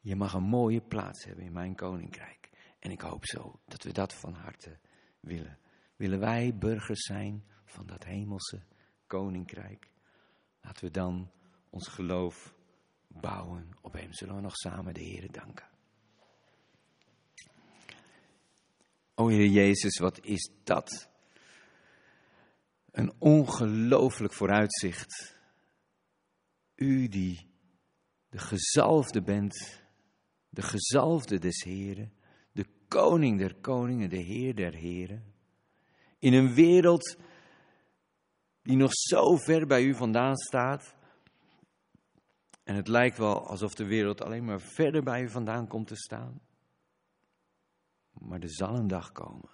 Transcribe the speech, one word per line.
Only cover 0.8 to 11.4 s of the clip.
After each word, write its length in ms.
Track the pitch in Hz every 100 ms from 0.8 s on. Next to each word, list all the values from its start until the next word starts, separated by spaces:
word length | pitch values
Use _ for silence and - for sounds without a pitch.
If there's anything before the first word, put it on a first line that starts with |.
plaats 440 | - 110 98 -
hebben 200 | 101 98
in 80 | 92
mijn 220 | 85 90
koninkrijk." 760 | 92 95 90 82 90 - - - _ - _
En 120 | -
ik 100 | 110
hoop 240 | 80 80
zo 360 | - - - -
dat 180 | _ -
we 100 | -
dat 220 | - 98
van 200 | - -
harte 440 | 85 85 - - 80 _ _ _ _
willen. 380 | 76 85 76 73 _ _ _ _
Willen 220 | 101 95
wij 380 | 107 117 120 113
burgers 480 | 104 110 - 107
zijn 400 | - 101 101 104 104 _
van 220 | _ - -
dat 180 | 90
hemelse 580 | - 98 104 98 - 95 92 _ _ _ _
koninkrijk? 840 | 95 98 92 90 98 98 95 _ _ _ _ _ _ _ _
Laten 240 | - 92
we 60 | 90
dan 400 | 87 90 90 92 _